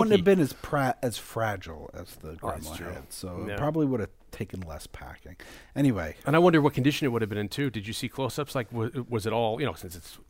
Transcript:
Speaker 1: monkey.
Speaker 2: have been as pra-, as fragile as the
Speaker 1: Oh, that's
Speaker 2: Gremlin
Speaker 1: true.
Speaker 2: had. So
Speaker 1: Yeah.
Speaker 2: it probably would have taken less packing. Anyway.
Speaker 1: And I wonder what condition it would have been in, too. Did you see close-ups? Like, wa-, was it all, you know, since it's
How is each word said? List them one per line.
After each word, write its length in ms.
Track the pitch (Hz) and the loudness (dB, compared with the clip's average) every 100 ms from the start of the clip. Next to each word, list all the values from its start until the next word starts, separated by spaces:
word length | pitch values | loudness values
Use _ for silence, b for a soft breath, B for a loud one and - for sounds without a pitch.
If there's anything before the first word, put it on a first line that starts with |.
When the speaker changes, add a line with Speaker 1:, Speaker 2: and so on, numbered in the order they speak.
| 220 | 8
Speaker 1:
monkey. 60 | 202 | 6
Speaker 2:
have 80 | |
been 160 | 180 190 | 6 6
as 120 | 139 | 4
pra-, 420 | - - 147 131 - | 0 -2 2 2 2
as 140 | 127 104 | -2 -4
fragile 720 | - 117 113 98 85 78 73 | -6 -2 -2 -2 -8 -12 -12
as 200 | - 90 - | -12 -14 -14
the 200 | 78 80 | -14 -8
Speaker 1:
Oh, 60 | - | -6
that's 180 | 76 76 | -6 -8
Speaker 2:
Gremlin 80 | 80 | -10
Speaker 1:
true. 160 | 85 | -10
Speaker 2:
had. 200 | 90 71 | -12 -12
So 320 | - 92 90 95 | -12 -10 -8 -6
Speaker 1:
Yeah. 80 | |
Speaker 2:
it 40 | 101 | -2
probably 280 | 147 160 147 | 0 2 2
would 140 | 127 | 2
have 100 | 95 - - | -2 -8 -14
taken 280 | - 101 92 | -10 -8 -8
less 260 | 87 76 - | -10 -10 -14
packing. 480 | - - - - - - B B | -14 -16 -16 -18 -18 -18 B B
Anyway. 420 | - 143 101 80 - - | 2 2 2 -2 -6 2
Speaker 1:
And 80 | 160 | 6
I 40 | |
wonder 200 | 180 160 | 8 8
what 140 | 147 | 6
condition 320 | 143 131 147 143 | 4 2 2 0
it 40 | |
would 120 | 117 | 0
have 60 | 107 | 0
been 100 | 104 | -2
in, 100 | 104 | -4
too. 220 | - 139 | -2 -4
Did 160 | 113 101 | -4 -6
you 60 | |
see 160 | 107 123 | -6 -6
close-ups? 460 | - 131 - 147 | -4 -4 -4 -4
Like, 160 | 135 113 | -4 -4
wa-, 180 | 117 110 139 120 | -2 -4 -4 -4
was 180 | 117 104 | -2 0
it 60 | |
all, 280 | 113 113 117 | 0 0 0
you 60 | 139 | -2
know, 80 | |
since 220 | - 92 87 | -4 -10 -14
it's 220 | - - - | -16 -20 -20